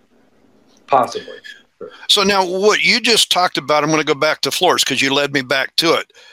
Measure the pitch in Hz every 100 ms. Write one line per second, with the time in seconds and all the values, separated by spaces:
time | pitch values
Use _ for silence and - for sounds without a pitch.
0 | _ _ _ _ _ _ _ _ - 135
1 | 117 - - - - - _ _ - -
2 | - 208 196 202 180 190 208 165 165 233
3 | 233 214 - 180 180 165 139 151 151 156
4 | 147 139 156 143 139 - 180 123 - 131
5 | 139 139 143 139 127 135 127 - 165 120
6 | - - -